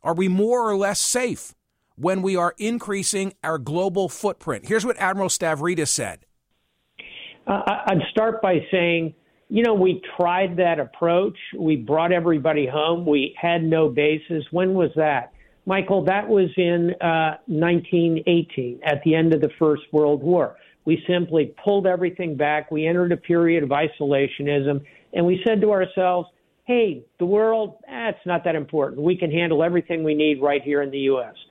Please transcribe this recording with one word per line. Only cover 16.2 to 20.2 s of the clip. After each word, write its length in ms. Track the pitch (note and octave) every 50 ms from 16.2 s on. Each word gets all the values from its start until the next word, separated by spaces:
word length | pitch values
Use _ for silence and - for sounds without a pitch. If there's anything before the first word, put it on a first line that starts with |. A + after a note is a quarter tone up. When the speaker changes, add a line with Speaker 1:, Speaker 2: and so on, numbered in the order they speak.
| G#3 G#3
Speaker 2:
was 220 | A3+ G3+ F#3+ F3 F#3 -
in, 360 | F3+ E3+ F3 F3 E3+ E3+ F3 -
uh, 360 | - E3+ E3 D#3+ D#3+ D#3 D#3 - _ -
nineteen 760 | E3+ D3+ E3 F3 F3 E3+ E3+ - - F3 E3+ E3+ E3 D#3+ - -
eighteen, 520 | F3+ E3+ F3 - - - C3 B2 A#2+ - -
at 180 | D#3 D3 C#3 -
the 120 | E3 D#3
end 180 | D#3+ E3 E3 D#3+
of 80 | D3+
the 80 | D3 D3 - -
First 260 | E3+ D#3 D3+ C#3+ - -
World 300 | - D3+ D3+ D3 D3 C#3